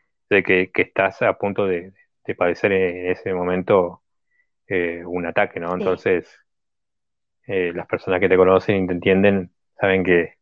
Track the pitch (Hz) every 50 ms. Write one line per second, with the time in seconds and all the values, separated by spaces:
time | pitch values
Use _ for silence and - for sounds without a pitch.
0 | _ _ _ _ _ - 104 98 92 - 95 92 92 - - - 87 - - -
1 | 98 95 - - 123 104 92 - - 101 95 107 101 95 90 85 90 95 - _
2 | _ _ _ _ _ - 98 - 90 87 85 - - 104 98 95 92 90 87 90
3 | 90 90 90 - - 98 92 90 90 90 90 92 90 - 104 95 87 87 87 -
4 | _ _ _ _ _ _ _ _ _ _ _ _ _ - 101 90 87 85 85 85
5 | 87 87 87 90 85 85 - 104 104 - - 90 85 85 90 92 104 95 92 -
6 | - 107 92 82 - - _ _ _ _ _ _ _ _ _ _ _ _ _ _
7 | _ _ _ _ _ _ _ _ _ - 101 95 90 87 85 87 82 - - 85
8 | - - 92 87 87 90 92 92 92 92 95 92 - - 104 95 92 90 90 87
9 | - 98 95 95 98 101 98 98 87 - _ _ _ _ _ - 104 98 95 95
10 | 87 95 87 85 82 - - _